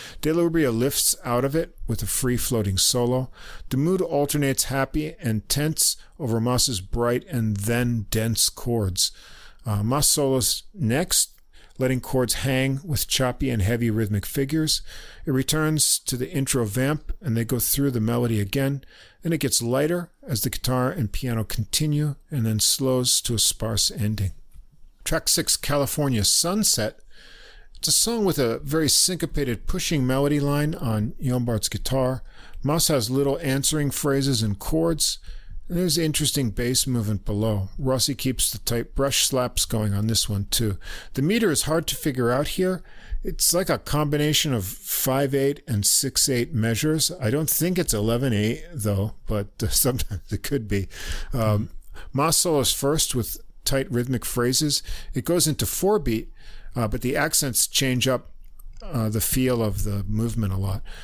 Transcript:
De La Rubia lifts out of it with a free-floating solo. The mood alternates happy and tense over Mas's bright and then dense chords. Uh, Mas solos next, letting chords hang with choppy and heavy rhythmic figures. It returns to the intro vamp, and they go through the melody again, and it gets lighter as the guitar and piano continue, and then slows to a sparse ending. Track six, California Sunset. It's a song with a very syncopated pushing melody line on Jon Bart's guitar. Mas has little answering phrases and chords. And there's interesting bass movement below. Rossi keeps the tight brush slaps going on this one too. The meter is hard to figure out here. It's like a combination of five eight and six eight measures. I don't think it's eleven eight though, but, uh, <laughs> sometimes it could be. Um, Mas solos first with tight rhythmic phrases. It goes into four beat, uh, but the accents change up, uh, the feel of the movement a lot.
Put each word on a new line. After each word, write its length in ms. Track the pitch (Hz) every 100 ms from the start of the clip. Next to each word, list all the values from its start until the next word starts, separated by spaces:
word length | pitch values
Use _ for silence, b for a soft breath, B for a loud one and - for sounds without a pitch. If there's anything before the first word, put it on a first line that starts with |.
| B B
De 120 | 151
La 100 | 165
Rubia 280 | 170 160 139
lifts 440 | 113 131 - - -
out 200 | 131 123
of 100 | 135
it 220 | 156 170 - -
with 160 | 110
a 40 | 104
free-floating 680 | - 127 123 - 117 101 92
solo. 540 | - 123 120 127 131 B B B B
The 60 | 127
mood 240 | 156 185
alternates 600 | 165 147 143 147 139 131
happy 500 | - 135 135 151 156 -
and 280 | 117 107 -
tense 480 | 139 151 156 - - B B
over 220 | 131 113
Mas's 400 | 117 123 120 104
bright 440 | 101 117 120 123 -
and 280 | 135 110 101
then 500 | 101 120 123 117 101
dense 400 | 110 113 107 -
chords. 600 | - 117 117 98 85 - - B B B B
Uh, 180 | - 104
Mas 260 | 107 139 -
solos 560 | - 139 131 107 - -
next, 560 | 196 120 131 180 - - - - - b b
letting 220 | 127 127
chords 340 | - 131 123
hang 460 | - 135 131 135 135
with 220 | 180 147 -
choppy 400 | - 127 120 135
and 140 | 117
heavy 280 | 95 117 117
rhythmic 360 | 107 107 104 -
figures. 560 | - 135 156 156 - - B B B
It 60 | -
returns 680 | 131 135 156 156 156 - -
to 160 | - 123
the 140 | 127
intro 340 | 135 135 135 110
vamp, 460 | 107 131 151 - -
and 140 | 165 113
they 80 |
go 140 | 113 123
through 340 | - - 143
the 80 | 120
melody 400 | 110 117 120 110
again, 440 | 95 139 135 139 - B B B
and 100 | 160
it 60 | 165
gets 240 | 135 -
lighter 480 | 117 127 151 175 165 _ 269
as 160 | 123
the 80 | 123
guitar 400 | - - 127 127
and 220 | 196 107
piano 320 | - 127 113
continue, 720 | 107 - 104 - 151 147 151 139 -
and 140 | 143
then 140 | 110 107
slows 600 | - - 131 127 127 -
to 120 | -
a 40 | 113
sparse 520 | - - 113 107 -
ending. 420 | - 107 107 95 - - - - - - -
Track 240 | - 160 -
six, 280 | - 156 -
California 680 | - 147 135 - 143 117
Sunset. 760 | 98 - 170 202 202 - 110 - - B B B B B B B
It's 120 | -
a 40 |
song 320 | - 226 233 196
with 120 | 147
a 200 | 120 113
very 300 | 143 156 151
syncopated 800 | - - 180 156 - 135 113 -
pushing 400 | 185 - 156 127
melody 320 | 131 143 147
line 340 | 143 143 147
on 400 | - 113 110 107 -
Jon 240 | 135 123 120
Bart's 220 | 110 -
guitar. 520 | - - 131 127 127 - B B B
Mas 260 | 135 165 -
has 220 | 147 107
little 280 | 135 139 135
answering 520 | 135 135 131 151 143
phrases 520 | - 147 139 135 120
and 160 | 110 98
chords. 600 | - 160 165 156 - - B B B B -
And 100 | 175
there's 180 | 185 156
interesting 540 | 160 147 147 147 123
bass 360 | 98 120 127 -
movement 380 | 120 107 104
below. 460 | - 104 113 104 95 -
Rossi 360 | 131 131 -
keeps 360 | 139 131 127 -
the 80 | -
tight 360 | - 117 -
brush 300 | - 139 131
slaps 400 | - 131 123 -
going 300 | - 113 107
on 120 | 101 107
this 220 | 110 -
one 180 | 101 98
too. 260 | - 110 95 B B B
The 80 | -
meter 280 | 147 226 220
is 120 | 135
hard 240 | - 160 165
to 80 | -
figure 340 | 160 127 120
out 180 | 127 -
here. 340 | - 185 180 - B B B
It's 300 | - - -
like 160 | 170 185
a 80 | 131
combination 760 | - 147 151 147 147 147 156
of 120 | 123 95
five 680 | - - - - 135 139
eight 280 | 135 139 143 -
and 200 | 104 98
six 420 | - 135 - -
eight 240 | 127 120
measures. 580 | 110 113 110 151 156 - -
I 100 | 113
don't 180 | 139 156
think 280 | - 170 185
it's 160 | 165
eleven 380 | 110 107 120 135
eight 320 | 104 107 - 175
though, 400 | 165 107 98 107 - -
but, 220 | 107 101 -
uh, 60 | 113
<laughs> 20 |
sometimes 600 | - 135 131 - 92 -
it 120 | 101
could 260 | - 139 104
be. 200 | 101 92 B B B B
Um, 380 | 131 110 104 110 - - - B
Mas 240 | 135 151 156
solos 360 | 180 151 120
first 420 | - 139 156 -
with 240 | 127 107 - - -
tight 260 | - 135 131
rhythmic 320 | 120 120 123
phrases. 580 | - - 120 131 151 - - B B
It 100 | 123
goes 220 | - 175 151
into 200 | 143 104
four 320 | - 185 214
beat, 320 | 165 110 - - B B B
uh, 140 | - 110
but 140 | 120
the 120 | 123
accents 520 | 147 151 - 143 110 -
change 400 | - 135 127 131
up, 240 | 123 - - - - - -
uh, 260 | 196 135 110
the 100 | 107
feel 420 | - 131 127 120
of 220 | 110 98
the 180 | 104 101
movement 480 | 98 107 113 110 104
a 40 | 95
lot. 260 | 98 98 - B